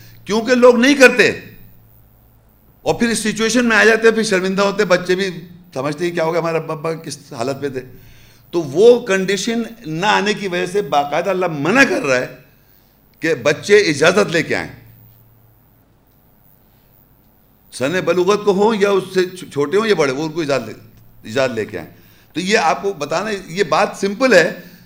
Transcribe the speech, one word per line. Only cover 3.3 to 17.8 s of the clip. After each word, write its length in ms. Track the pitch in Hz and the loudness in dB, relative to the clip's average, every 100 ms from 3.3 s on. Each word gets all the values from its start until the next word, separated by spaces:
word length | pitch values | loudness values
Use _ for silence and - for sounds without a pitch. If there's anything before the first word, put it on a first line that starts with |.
| 208 220 233 240 | -2 0 0 2
में 100 | 220 | 4
आ 80 | 208 | 4
जाते 220 | 220 226 | 6 4
हैं, 80 | 220 | 2
फिर 80 | 214 | 0
शर्मिंदा 380 | 180 185 196 | 0 0 0
होते 200 | 202 196 | 0 0
हैं, 60 | 208 | 2
बच्चे 260 | 180 180 180 | 2 2 -2
भी 140 | 196 160 - - - 135 | -2 -8 -16 -20 -14 -8
समझते 300 | 139 151 175 | -6 -4 -4
हैं 80 | |
क्या 100 | 170 | -2
हो 80 | 160 | -2
गया, 100 | 170 | -2
हमारे 160 | 165 165 | -2 -4
अब्बा 160 | 156 | -6
अब्बा 200 | 151 165 160 | -8 -8 -8
किस 160 | 160 - - | -12 -16 -16
हालत 260 | 131 123 139 | -8 -6 -6
में 120 | 143 127 | -6 -8
थे। 40 | 123 - - - - - _ | -12 -20 -20 -20 -20 -20 _
तो 80 | 170 | -6
वो 380 | 151 143 233 240 | -4 4 6 6
कंडीशन 680 | - 190 185 196 233 233 220 - 156 | 2 -2 0 -2 -2 -4 -6 -12 -10
ना 220 | 156 208 | -4 0
आने 220 | 196 202 | 0 0
की 140 | 208 196 | -4 -4
वजह 180 | 175 180 | -4 -4
से 140 | 202 165 | -4 0
बाकायदा 420 | 147 143 151 185 | -2 0 -2 -2
अल्लाह 180 | 185 180 | -2 -4
मना 320 | 151 151 247 269 | -2 0 2 2
कर 160 | 349 | 0
रहा 140 | 143 127 | 0 -2
है 80 | 139 - - _ _ _ _ _ _ _ | -2 -12 -20 _ _ _ _ _ _ _
कि 120 | 160 139 | -4 -2
बच्चे 360 | 110 143 - 208 170 | 0 -2 4 4 4
इजाज़त 420 | 139 156 190 180 | 2 2 4 0
लेके 220 | 165 143 | -2 -2
आएँ, 180 | 101 80 - - - - _ _ _ _ _ _ _ _ _ _ _ _ _ _ _ _ _ _ _ _ _ _ _ _ _ _ | -4 -4 -14 -20 -20 -20 _ _ _ _ _ _ _ _ _ _ _ _ _ _ _ _ _ _ _ _ _ _ _ _ _ _
सने 280 | - | -6